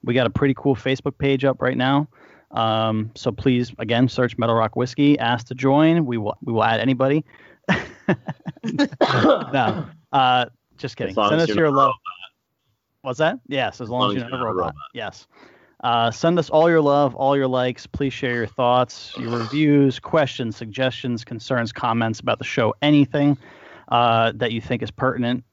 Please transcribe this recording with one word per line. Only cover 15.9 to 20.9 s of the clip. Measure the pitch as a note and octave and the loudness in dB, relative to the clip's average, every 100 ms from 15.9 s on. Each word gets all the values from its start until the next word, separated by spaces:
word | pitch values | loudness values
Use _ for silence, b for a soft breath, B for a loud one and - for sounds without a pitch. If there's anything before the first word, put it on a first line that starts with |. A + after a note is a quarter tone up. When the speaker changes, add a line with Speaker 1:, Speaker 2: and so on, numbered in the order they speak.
| A#2 A#2 | 2 0
Speaker 1:
send | A2 E3 F3 | 0 0 0
us | D#3+ | 2
all | D#3 E3 | 4 4
your | E3 | 4
love, | D3 C#3+ C#3+ | 4 4 2
all | A#2+ C3+ C#3 | 0 0 2
your | C3 | 0
likes. | B2+ B2+ B2 - | 0 -2 -4 -12
Please | - C#3 | -6 -4
share | - C3 | -4 -4
your | A#2+ A2 | -2 -4
thoughts, | - B2 B2 B2 - - - | 0 2 2 2 -4 -16 -10
your | A#2+ A#2+ | -6 -4
reviews, | A2+ C#3+ D3+ D3 C#3 B2+ | -4 0 4 6 4 0
questions, | - D#3+ C3+ - A#2+ G#2+ | -2 0 0 -2 -8 -8
suggestions, | A2+ G2+ C3 | -12 -4 -4